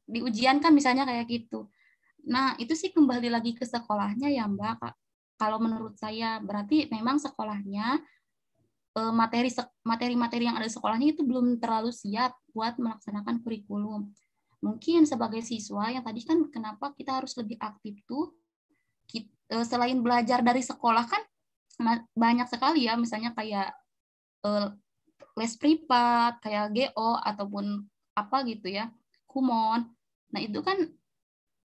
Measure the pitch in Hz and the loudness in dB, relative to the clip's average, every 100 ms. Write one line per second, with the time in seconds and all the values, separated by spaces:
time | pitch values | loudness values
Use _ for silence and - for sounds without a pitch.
0 | - 233 247 214 254 285 330 294 277 254 | -8 -6 -4 0 4 6 8 8 8 2
1 | 269 240 233 233 233 220 208 _ _ _ | 2 -2 -2 -6 -6 -12 -12 _ _ _
2 | _ _ - 240 269 - 233 320 381 330 | _ _ -2 0 0 -2 -2 -2 0 4
3 | 277 247 240 233 233 233 240 240 233 214 | 4 4 0 0 -2 -4 -4 -6 -2 -2
4 | 202 208 285 277 208 196 214 226 233 - | -2 -2 0 0 0 -2 -4 -6 -8 -12
5 | _ _ _ - 214 220 226 220 220 202 | _ _ _ -2 -2 0 0 -2 -6 -10
6 | 214 220 226 220 202 202 202 302 - 220 | -8 -4 -4 -4 -4 -6 2 2 2 -2
7 | 233 285 285 - 214 208 202 202 226 294 | 0 0 -2 -6 -6 -6 -6 -4 0 0
8 | - _ _ _ _ _ _ _ _ 214 | -2 _ _ _ _ _ _ _ _ -4
9 | 220 226 226 233 247 247 - _ 226 226 | 0 2 2 2 0 -2 -8 _ -4 -2
10 | 247 240 233 240 240 233 226 220 208 220 | 0 0 0 0 0 -2 -6 -4 -2 2
11 | 285 302 277 254 247 240 233 220 226 233 | 2 2 0 2 2 2 0 -2 -2 -6
12 | 202 214 247 247 _ 220 226 233 233 214 | -6 -2 -2 -4 _ -4 -4 -2 -4 -4
13 | - 208 208 233 233 220 202 208 208 214 | -8 -8 -4 -4 -4 -8 -6 -6 -4 -6
14 | 208 - _ _ _ - 202 226 - 330 | -10 -14 _ _ _ -8 -6 -4 2 4
15 | 302 254 226 226 233 226 202 202 220 254 | 4 4 -2 -4 -6 -8 -6 -4 -4 -4
16 | 233 220 - 339 302 233 214 214 285 285 | -8 -8 0 2 2 -4 -10 -8 -10 -10
17 | - 262 262 - 208 - 214 208 220 202 | -6 -4 -6 -8 -8 -8 -10 -10 -16 -16
18 | - 254 349 _ _ _ _ _ _ _ | -10 -6 -6 _ _ _ _ _ _ _
19 | _ 226 - _ - 226 233 247 247 262 | _ -14 -14 _ -6 -4 0 0 2 2
20 | 233 240 233 247 240 247 254 - 240 226 | 2 2 2 2 4 2 0 -2 2 4
21 | 233 415 440 _ _ _ _ - 226 233 | 2 -2 -4 _ _ _ _ -2 0 0
22 | - - 233 240 247 240 262 330 233 233 | -2 2 4 4 0 0 4 4 4 2
23 | 233 220 233 226 220 202 196 - _ _ | 0 -2 -6 -6 -4 -2 -4 -6 _ _
24 | _ _ _ _ 208 - 101 - _ _ | _ _ _ _ -2 0 -2 -6 _ _
25 | _ _ - - 226 - 285 320 320 247 | _ _ -14 -6 -4 0 4 4 4 4
26 | 240 240 233 233 214 208 208 214 269 - | 6 4 2 0 -4 -2 -2 0 -2 0
27 | 226 233 - 208 202 202 202 208 202 _ | 0 0 -2 -4 -6 -6 -4 -6 -10 _
28 | _ - 208 269 240 214 185 196 233 - | _ -8 -2 -2 -2 -6 -6 -6 -8 -12
29 | _ _ _ 269 262 226 220 226 233 _ | _ _ _ -2 2 2 2 0 -2 _
30 | _ _ - 202 214 208 302 392 320 - | _ _ -10 -8 -4 -4 0 0 0 -4
31 | _ _ _ _ _ _ _ | _ _ _ _ _ _ _